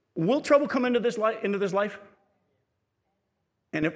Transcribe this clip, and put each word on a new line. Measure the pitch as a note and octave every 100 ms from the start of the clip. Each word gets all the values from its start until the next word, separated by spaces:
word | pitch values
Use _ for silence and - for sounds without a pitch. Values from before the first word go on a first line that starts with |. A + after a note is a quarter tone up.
| _
will | - E3 C#4
trouble | D4 C#4+ C#4+
come | C4
into | B3 A#3+
this | A#3 A#3
li-, | A3 A3+
into | G3+ G3+
this | G3
life? | F#3+ G#3 - - _ _ _ _ _ _ _ _ _ _ _ _ _ _ _ _
And | D#3
if | D3+